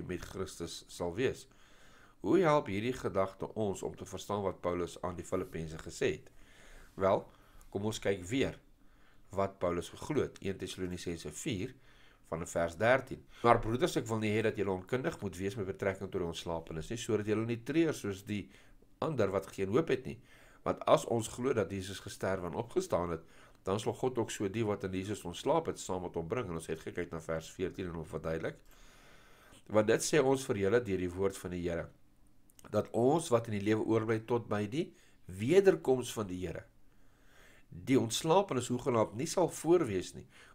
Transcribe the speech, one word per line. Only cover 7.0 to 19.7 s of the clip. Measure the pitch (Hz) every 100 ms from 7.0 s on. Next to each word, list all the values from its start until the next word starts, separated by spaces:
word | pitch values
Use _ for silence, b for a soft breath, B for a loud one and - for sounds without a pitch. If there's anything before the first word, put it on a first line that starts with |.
Wel, | 95 110 - b b b b
kom | 98 104
ons | 107
kyk | 104 98 87
weer | 135 98 78 - - b b b b b
wat | 95 98 -
Paulus | 87 87 -
geglo | - - 147
het. | 78 - 98
Een | 95
Tessalonisense | 92 - 90 90 - 85 85
vier | 80 - 101 123 - b b b b b
van | 82 85
vers | - 85 82
dertien. | 113 135 131 - - -
"Maar | 117 117
broeders, | 107 123 165 165
ek | 110
wil | 110
nie | 107 107
hê |
dat | 110 101
julle | 98
onkundig | 92 - 127 156 160
moet | 101 85
wees | 98 113
met | 92
betrekking | 95 98 95 95
tot | 95
die | 87
ontslapenis | 82 - 82 - 80 78
nie, | 113
sodat | - 107 104
julle | 107 113
nie | 117
treur | - 147 160
soos | 127 104 98
die | - 104 - B B B - -
ander | 147 139 98
wat | 95 -
geen | -
hoop | 95